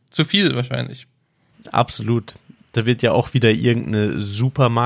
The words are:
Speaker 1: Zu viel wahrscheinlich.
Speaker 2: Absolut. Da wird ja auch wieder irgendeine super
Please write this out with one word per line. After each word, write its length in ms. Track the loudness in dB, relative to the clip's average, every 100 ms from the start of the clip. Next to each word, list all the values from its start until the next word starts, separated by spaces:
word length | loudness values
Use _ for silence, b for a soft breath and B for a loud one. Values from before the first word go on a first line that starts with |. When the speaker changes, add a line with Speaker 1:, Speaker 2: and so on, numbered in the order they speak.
| _
Speaker 1:
Zu 160 | -4 0
viel 280 | 2 2
wahrscheinlich. 540 | 0 -4 -4 -6 -12 -20 _ _ _ _ _ -6
Speaker 2:
Absolut. 640 | -2 -2 -2 -2 -2 -4 -14 _ -20 _
Da 120 | -4 0
wird 160 | 0
ja 100 | 2
auch 200 | 2 0
wieder 180 | 2 2
irgendeine 680 | 4 2 0 0 0 0 -2
super 480 | -2 0 0 0 0 2